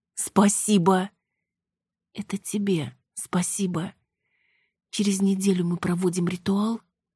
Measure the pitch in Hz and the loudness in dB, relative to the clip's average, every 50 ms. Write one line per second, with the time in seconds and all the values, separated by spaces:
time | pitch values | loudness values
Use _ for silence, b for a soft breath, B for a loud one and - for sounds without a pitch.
0 | _ _ _ - - - - 190 208 202 - - - 214 214 190 165 190 190 180 | _ _ _ -10 -10 0 4 4 4 4 4 0 0 2 2 4 4 4 2 2
1 | 190 196 - _ _ _ _ _ _ _ _ _ _ _ _ _ _ _ _ _ | 0 -4 -10 _ _ _ _ _ _ _ _ _ _ _ _ _ _ _ _ _
2 | _ _ _ - 196 - 196 196 - - - 214 202 202 185 160 139 127 - _ | _ _ _ -12 -8 -8 -8 -8 -6 -6 -4 -2 0 0 0 0 -2 -6 -10 _
3 | _ _ _ - - - - 180 180 - - - 196 180 175 160 175 - - _ | _ _ _ -16 -10 -4 -2 -2 -2 -2 -2 -4 -2 -2 -2 -4 -6 -8 -10 _
4 | _ _ _ _ _ _ _ _ _ _ _ _ _ _ _ _ _ _ - - | _ _ _ _ _ _ _ _ _ _ _ _ _ _ _ _ _ _ -4 0
5 | 208 202 190 185 196 196 196 190 190 202 190 180 175 175 175 170 - 180 175 175 | 0 0 2 2 2 2 2 2 2 2 2 2 0 -2 -2 -2 -2 -2 -2 0
6 | 185 180 170 185 175 170 180 180 - 196 196 202 208 226 233 220 - _ _ _ | 0 -2 0 0 -2 -2 -4 -4 -2 -2 0 0 0 -2 -4 -6 -8 _ _ _
7 | _ _ _ | _ _ _